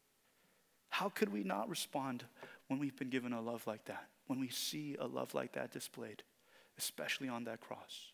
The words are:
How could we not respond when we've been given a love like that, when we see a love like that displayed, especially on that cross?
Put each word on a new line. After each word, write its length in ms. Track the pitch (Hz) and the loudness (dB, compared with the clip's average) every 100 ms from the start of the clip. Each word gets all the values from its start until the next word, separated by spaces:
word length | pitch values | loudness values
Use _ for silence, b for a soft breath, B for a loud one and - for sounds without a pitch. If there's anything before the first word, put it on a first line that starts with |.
| _ _ _ _ - - _ _ - | _ _ _ _ -20 -20 _ _ -2
How 180 | - 196 | 2 2
could 240 | - 208 | 4 4
we 100 | 208 | 4
not 260 | 190 196 - | 2 2 2
respond 560 | 160 - 147 135 123 123 B B B B | 0 0 0 2 0 -4 B B B B
when 100 | 135 | 2
we've 180 | 143 131 | 2 0
been 140 | 131 | 0
given 220 | 127 120 | 2 2
a 80 | 120 | 0
love 260 | 113 117 - | 0 0 0
like 200 | 107 - | -2 -2
that, 220 | 104 - - - | -8 -8 -8 -2
when 100 | 131 | 0
we 100 | 127 | 2
see 480 | 127 - 151 147 139 | 0 0 0 -2 0
a 80 | - | 0
love 280 | 131 127 | 0 0
like 180 | 139 127 | 2 0
that 200 | 135 127 | 0 -2
displayed, 500 | - - - 113 104 - _ b b b b | -2 -6 -6 -8 -8 -14 _ b b b b
especially 500 | - - 147 - 135 | -2 0 0 0 0
on 140 | 120 | 0
that 160 | 117 110 | -2 -6
cross? 520 | - 107 - - - | -6 -8 -8 -12 -12